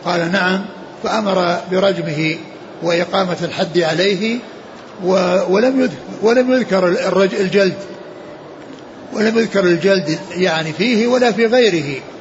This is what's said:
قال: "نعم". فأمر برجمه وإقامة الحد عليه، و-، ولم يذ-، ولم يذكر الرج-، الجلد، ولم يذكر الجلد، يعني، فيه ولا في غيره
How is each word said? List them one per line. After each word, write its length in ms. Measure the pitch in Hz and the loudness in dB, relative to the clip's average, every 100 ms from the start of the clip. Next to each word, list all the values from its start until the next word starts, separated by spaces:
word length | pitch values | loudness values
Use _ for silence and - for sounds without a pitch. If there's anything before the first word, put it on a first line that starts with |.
| 175 | -2
قال: 260 | 175 170 | -2 0
"نعم". 340 | 196 180 190 196 - - - | 0 0 0 -4 -14 -18 -8
فأمر 540 | 208 214 202 185 175 175 - | -2 -2 0 2 2 -2 -2
برجمه 640 | 185 196 170 165 147 160 165 - - - - | 2 2 0 -4 -2 -2 -2 -10 -16 -18 -8
وإقامة 540 | 165 170 175 196 185 170 | -2 0 0 0 -2 -4
الحد 380 | 170 - 180 165 | -6 -4 0 0
عليه، 600 | 160 160 196 185 220 240 - - - - - - 180 | 2 2 2 2 -2 -4 -8 -18 -18 -20 -20 -6 0
و-، 480 | 190 180 185 185 | 2 2 2 2
ولم 340 | 196 254 262 254 | 2 4 2 0
يذ-، 380 | - - - 220 | -2 -14 -2 2
ولم 280 | 240 254 | 4 4
يذكر 340 | 254 220 190 180 | 2 2 2 2
الرج-، 480 | 185 185 185 196 208 | 2 0 2 2 2
الجلد، 340 | 190 196 190 - - - - - - - - - - - - - - | 2 4 2 0 -12 -16 -16 -18 -18 -18 -18 -18 -18 -18 -18 -18 -10
ولم 240 | 220 214 226 | -2 0 2
يذكر 260 | 226 196 | 2 2
الجلد، 560 | 180 170 190 196 160 156 - 180 | 4 4 4 2 2 -4 -6 0
يعني، 380 | 180 160 160 | 0 0 -4
فيه 340 | 151 220 226 240 | -2 0 2 2
ولا 240 | 247 247 | 4 2
في 140 | 202 226 | 4 4
غيره 560 | 247 226 170 143 135 - - | 6 4 2 -2 -8 -10 -18